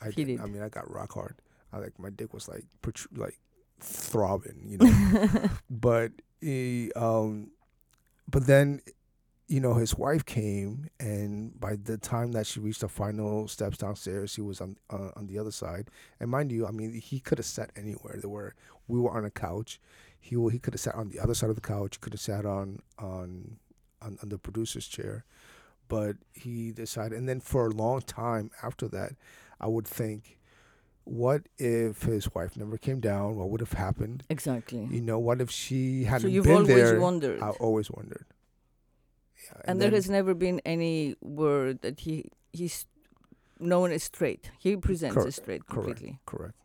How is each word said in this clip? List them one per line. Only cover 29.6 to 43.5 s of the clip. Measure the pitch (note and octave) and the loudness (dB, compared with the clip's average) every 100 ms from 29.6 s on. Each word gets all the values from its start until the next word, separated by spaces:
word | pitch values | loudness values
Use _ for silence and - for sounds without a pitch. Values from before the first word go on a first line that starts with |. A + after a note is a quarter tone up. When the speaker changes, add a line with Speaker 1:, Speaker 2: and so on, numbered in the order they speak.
Speaker 1:
I | A2 | -2
would | A2 A2 | -2 -4
think, | - A2 G#2+ - _ _ _ _ _ _ _ | -6 -6 -6 -14 _ _ _ _ _ _ _
what | - A#2+ B2 D3 - - | -10 0 2 2 -2 -4
if | B2 A#2 A2+ G#2 | 0 2 0 -2
his | A#2 G#2+ - | -2 0 -2
wife | E2+ F2+ A#2 | -4 -6 -6
never | G#2 A2 | -8 -6
came | - C3 | -4 -2
down? | A2+ G2+ G2+ A2 | 0 0 -2 -2
What | F#2 | 0
would | A2+ | 2
have | A#2 | 2
happened? | - F#2+ - G#2+ C3 - | 0 0 0 -2 -6 -6
Speaker 2:
Exactly. | D3+ D3 B2 - A#2+ A2+ | -4 -2 -2 -4 -6 -4
Speaker 1:
You | A#2+ | -2
know, | A#2 A2+ | 0 2
what | A#2 B2+ | 2 2
if | A#2+ | 0
she | - - C3 C3 C3 | -4 -2 0 0 0
Speaker 2:
So | A2 | 2
Speaker 1:
hadn't | B2 - | 2 4
Speaker 2:
you've | G3 | 6
Speaker 1:
been | E3+ F3+ D3 | 10 10 10
Speaker 2:
always | B2 A#2 | 10 10
Speaker 1:
there? | A2+ | 8
Speaker 2:
wondered. | F3+ F3 C3+ C2+ | 6 2 0 -2
Speaker 1:
I | G#2+ | -4
always | - A2+ A2 G#2 | 0 2 2 0
wondered. | G#2+ - - - _ _ _ _ _ _ _ _ _ _ _ | -8 -12 -14 -16 _ _ _ _ _ _ _ _ _ _ _
Yeah, | - - | -20 -10
Speaker 2:
And | - | -2
Speaker 1:
and | F#3 | 2
Speaker 2:
there | G#3 | 4
Speaker 1:
then | G#3 | 4
Speaker 2:
has | F#3+ | 4
never | G3 F#3+ | 2 2
been | F3 F3+ F3+ | 2 2 0
any | - E3 E3 D#3+ C#3+ - | 0 0 0 0 -2 -4
word | - D3 D#3 C#3+ C3 B2+ | -8 0 2 4 2 -2
that | A2+ D3+ | -6 -6
he, | E3 D#3 - _ _ | -6 -6 -8 _ _
he's | E3 F3 - - _ _ _ _ _ _ | -8 -6 -6 -14 _ _ _ _ _ _